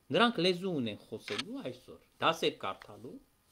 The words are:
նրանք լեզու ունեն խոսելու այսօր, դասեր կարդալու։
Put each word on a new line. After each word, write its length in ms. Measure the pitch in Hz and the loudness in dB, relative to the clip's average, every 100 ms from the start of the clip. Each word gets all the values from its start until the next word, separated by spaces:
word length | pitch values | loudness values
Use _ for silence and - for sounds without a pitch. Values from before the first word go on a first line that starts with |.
| - | 0
նրանք 300 | 147 233 233 | 4 4 4
լեզու 340 | 180 175 190 | 2 2 0
ունեն 260 | 160 117 104 | -2 -2 -4
խոսելու 600 | - 107 - - 185 269 | -10 -10 -6 -6 -6 -8
այսօր, 400 | 139 113 - - _ - | -10 -10 -16 -20 _ 0
դասեր 400 | 143 165 165 - | 2 4 0 0
կարդալու։ 600 | 98 95 - 104 117 247 _ _ _ | -6 -6 -12 -14 -14 -14 _ _ _